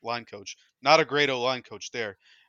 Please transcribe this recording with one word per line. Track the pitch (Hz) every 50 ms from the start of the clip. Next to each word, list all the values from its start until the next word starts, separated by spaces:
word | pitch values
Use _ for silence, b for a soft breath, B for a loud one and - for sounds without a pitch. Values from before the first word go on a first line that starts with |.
line | - 113 120 120 113
coach. | - 107 101 98 - - b b b b _
Not | 127 139 156 160
a | 156
great | - 135 147 147 135
O-line | 131 123 120 131 131 123
coach | - - 110 101 - -
there, | - 120 110 104 95 b b b b b b